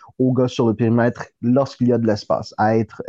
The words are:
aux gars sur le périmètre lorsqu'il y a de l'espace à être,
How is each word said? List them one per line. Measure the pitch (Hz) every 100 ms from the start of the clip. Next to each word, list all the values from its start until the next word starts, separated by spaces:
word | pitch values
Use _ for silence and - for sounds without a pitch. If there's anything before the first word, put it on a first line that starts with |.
| - -
aux | 131
gars | 127 127
sur | - 113
le |
périmètre | 104 113 117 120 - - -
lorsqu'il | 120 127 135 - 123
y |
a | 120
de | 113
l'espace | 104 - - 101 -
à | 107 113
être, | 107 -